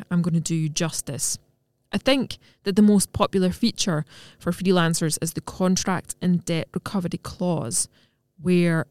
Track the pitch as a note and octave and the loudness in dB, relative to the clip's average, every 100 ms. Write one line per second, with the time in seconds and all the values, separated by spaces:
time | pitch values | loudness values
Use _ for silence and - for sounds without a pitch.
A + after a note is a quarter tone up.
0 | - F3 E3+ E3 D#3 E3 D#3 D3 E3 - | -2 0 2 0 0 -2 -2 -2 -4 -4
1 | - - - - _ _ _ _ _ G#3 | -8 -6 -4 -6 _ _ _ _ _ -2
2 | - C#4 A3+ - _ _ - G3 G#3 G#3 | 0 0 0 -8 _ _ 0 4 6 6
3 | - - G3 G3 F#3 F3+ A#3 - - D#3 | 2 0 0 2 0 0 -2 -2 -2 -2
4 | - - - - - F3 F3+ F3+ E3 E3+ | -4 -12 -20 -8 -6 -2 2 2 2 0
5 | D#3+ - E3 - - - F#3 F#3 - F3+ | -2 -2 -4 -6 -8 -2 0 0 0 -4
6 | - - F3+ F3 - E3 - F3+ - G3+ | -6 -4 0 0 0 -4 -4 -8 -6 -4
7 | F3 F3 - - F3+ D#3+ A2+ F#3 - _ | -4 -6 -10 -6 -2 -2 -2 -4 -6 _
8 | _ _ _ - E3 F3+ F3 E3 - | _ _ _ -6 2 2 4 0 -2